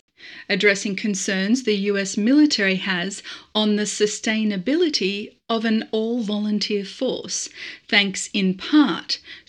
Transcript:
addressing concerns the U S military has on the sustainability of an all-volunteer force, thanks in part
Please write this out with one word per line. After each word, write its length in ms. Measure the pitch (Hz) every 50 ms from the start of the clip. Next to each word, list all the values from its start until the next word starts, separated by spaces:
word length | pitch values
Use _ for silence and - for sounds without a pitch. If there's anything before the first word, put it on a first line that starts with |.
| _ _ _ _ - - - - - -
addressing 460 | 202 190 208 208 196 196 - 208 190
concerns 680 | 190 - 208 202 190 - 220 196 190 190 202 233 269
the 140 | - 220 208
U 200 | 196 196 202 202
S 220 | 196 196 190 -
military 600 | 214 202 233 277 302 302 294 - - 202 190 190
has 440 | 185 - 196 185 175 175 196 - - - - - - - _ -
on 220 | 214 214 214 208
the 80 | 208 208
sustainability 1500 | 208 - - 415 415 - - - 233 220 220 220 214 202 190 175 254 285 339 370 311 302 - 190 190 202 202 220 - - _ _
of 180 | - 226 226 220
an 220 | 226 220 220 - -
all-volunteer 920 | - 220 220 226 240 247 220 190 208 208 208 214 214 208 - - 214 202 196
force, 640 | 196 - - 269 240 - - - - - - - - - - - - - - _
thanks 440 | - 220 208 202 196 190 - - - -
in 220 | 208 190 190 185
part 640 | 190 - - 294 302 285 208 165 - - - - - - - - - -